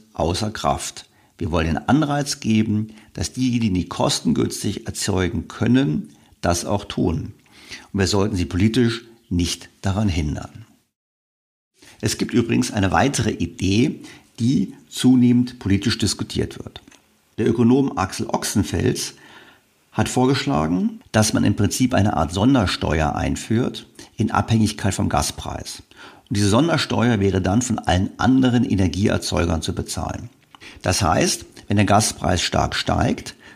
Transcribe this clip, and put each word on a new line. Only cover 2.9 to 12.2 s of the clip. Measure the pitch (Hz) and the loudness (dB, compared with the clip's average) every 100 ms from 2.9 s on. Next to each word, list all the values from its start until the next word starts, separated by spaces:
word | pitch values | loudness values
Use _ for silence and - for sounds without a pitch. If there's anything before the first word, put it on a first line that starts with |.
| - - | -10 -16
dass | - - | -8 -8
diejenigen, | - 127 120 113 92 | -2 0 0 0 0
die | 85 | -2
kostengünstig | - - - - - 113 - - - - | -2 -2 0 0 0 -2 -2 -6 -6 -8
erzeugen | - - 95 92 85 80 | -6 -2 0 0 -2 -8
können, | - 110 127 143 - - - _ _ | -4 2 2 2 -2 -6 -16 _ _
das | - - - | -2 -2 -2
auch | 101 - | -4 -4
tun. | - 87 82 101 - _ - - - - | -2 0 -2 -6 -12 _ -20 -20 -20 -8
Und | 98 | -2
wir | 92 | 0
sollten | 101 104 98 | 2 0 0
sie | 87 | -2
politisch | 90 110 117 117 113 - - _ | 2 2 4 2 0 -10 -20 _
nicht | 85 85 - - _ | -2 -2 -4 -12 _
daran | 98 95 107 | -4 0 0
hindern. | 85 76 71 58 - - _ _ _ _ _ _ _ _ _ _ _ - - | 0 -2 -4 -10 -18 -20 _ _ _ _ _ _ _ _ _ _ _ -20 -6
Es | 113 | -4
gibt | - | -4